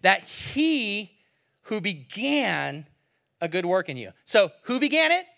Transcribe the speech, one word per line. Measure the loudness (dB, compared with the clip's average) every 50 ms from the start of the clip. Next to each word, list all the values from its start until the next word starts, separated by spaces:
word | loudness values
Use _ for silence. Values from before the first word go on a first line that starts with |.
| 4
that | 4 2 2 0
he | -12 -16 -12 -12 -6 -2 0 0 2 0 0 -2 -2 -4 -6 -6 -8 _ _ _ _ _ _ _ _ _ _ _
who | -6 -6 -4
began | -2 -4 -4 -4 -10 _ -12 -6 -2 0 0 0 0 0 -2 -2 -4 -4 -6 -10 -14 _ _ _ _ _ _ _ _ _ _ _
a | -6 -2
good | -2 -2 0
work | 2 0 0 0 -2
in | -8
you." | -10 -10 -12 -16 _ _
So | 2 4 4 4 4 0 _ _
who | -4 -2 0
began | 0 2 2 4 4 4 2
it? | 2 0 -6 _